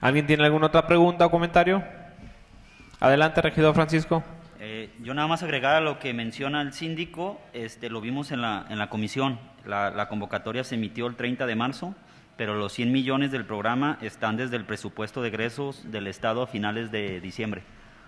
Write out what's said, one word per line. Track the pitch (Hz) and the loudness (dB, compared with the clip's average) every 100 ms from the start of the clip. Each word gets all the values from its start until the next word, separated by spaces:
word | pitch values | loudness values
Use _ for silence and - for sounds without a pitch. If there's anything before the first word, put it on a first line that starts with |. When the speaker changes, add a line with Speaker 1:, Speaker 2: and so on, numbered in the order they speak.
Speaker 1:
¿Alguien | 123 143 147 | 2 4 4
tiene | 151 151 | 6 6
alguna | 156 156 | 6 6
otra | 165 160 | 6 6
pregunta | 170 175 175 170 | 8 6 6 4
o | |
comentario? | 170 170 175 175 190 - - - - - - - - - - - - | 4 4 4 6 2 -2 -12 -18 -18 -20 -20 -20 -20 -20 -20 -20 2
Adelante, | - 139 156 165 | 4 6 4 4
regidor | 160 160 156 | 2 4 6
Francisco. | 156 156 160 156 165 - - - - | 6 4 2 2 0 -2 -12 -20 -16
Speaker 2:
Eh, | 107 110 107 - | -12 -12 -12 -12
yo | 117 | -8
nada | 139 156 | -2 0
más | 165 | 0
agregar | 170 139 131 | -2 0 4
a | 156 | 4
lo | 156 139 | 2 -2
que | 139 | -4
menciona | 117 113 - 135 147 | -4 -6 -6 -4 -2
el | 143 | -4
síndico, | 135 165 160 170 - 185 208 - | -6 -6 -6 -8 -6 -8 -8 -12
este, | 120 113 - 120 | -10 -10 -10 -8
lo | 113 | -6
vimos | 110 139 139 | -4 -4 -4
en | 135 | -4
la, | 117 101 - | -2 -4 -6
en | 107 | -6
la | 104 | -4
comisión. | 107 107 131 135 120 - - - | -4 -4 -2 -2 -2 -10 -16 -6
La, | 101 101 | -2 -2
la | 101 104 | -2 -4
convocatoria | 107 104 104 110 117 | -6 -6 -6 -4 -6
se | 127 117 | -4 -4
emitió | 107 123 120 | -4 -4 -6
el | 117 | -4
treinta | 120 123 | -4 -2
de | 123 113 | -2 -2
marzo, | 123 139 175 196 - - - - | -2 -4 -10 -14 -20 -20 -14 -6
pero | 107 | -4
los | 104 101 | -2 -4
cien | - 120 | -2 0
millones | 131 131 135 139 | 2 2 0 0
del | 135 | -4
programa | 104 107 107 123 143 151 | -6 -4 0 0 0 -2
están | 110 - 110 110 | -8 -4 -2 -2
desde | 127 120 | -2 -4
el | |
presupuesto | 101 107 104 - 107 131 | -4 -6 -8 -8 -8 -4
de | 117 | -4
egresos | 107 117 127 139 135 - | -4 -4 -4 -8 -10 -10
del | 107 98 | -8 -8
Estado | 95 117 113 | -2 -2 0
a | 127 | -2
finales | 107 104 107 113 | -2 -2 -2 -4
de | 107 101 90 | -4 -4 -6
diciembre. | 92 - 110 92 - - - - | -8 -6 -6 -6 -10 -20 -20 -20